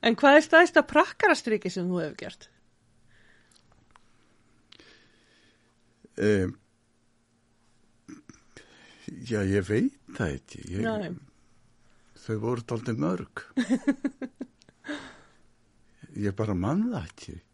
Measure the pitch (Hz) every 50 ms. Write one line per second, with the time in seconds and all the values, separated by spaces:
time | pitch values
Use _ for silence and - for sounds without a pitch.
0 | - 226 226 - - 285 277 302 302 - - 320 359 339 - 320 277 - - 294
1 | 320 - - _ - 415 320 - - 240 220 208 - 185 - 190 175 180 180 180
2 | 160 151 - - - - - - - - _ _ _ _ _ _ _ _ _ _
3 | _ - - - - - - _ _ _ _ - _ _ - _ _ _ - -
4 | _ _ _ _ _ _ _ _ _ _ _ _ _ _ - - - - - -
5 | - _ _ _ _ _ _ _ _ _ _ _ _ _ _ _ _ _ _ _
6 | _ - _ - - 107 107 101 95 92 - - _ _ _ _ _ _ _ _
7 | _ _ _ _ _ _ _ _ _ _ _ _ _ _ _ _ _ _ _ _
8 | _ - - - - _ - - _ _ _ - - - - - - - - -
9 | - - - - 123 117 117 104 101 95 98 101 95 98 104 113 202 277 - -
10 | _ - - - 226 165 139 135 _ - - - - - - - 220 226 220 214
11 | 180 165 180 - - - _ _ _ _ _ - _ _ _ _ _ _ - -
12 | _ _ - - - - 113 107 104 117 120 117 113 - 127 110 - - 113 113
13 | 143 160 185 175 - - _ - - - - - 240 - 240 - - - 269 -
14 | - 285 - _ - 262 _ _ 262 - _ _ - - _ _ _ - 294 294
15 | - - - - - - _ _ - - _ _ _ _ _ _ _ _ _ _
16 | - - - - 104 101 95 101 110 110 101 90 - 107 143 190 220 247 240 135
17 | 85 78 - - - - - - - _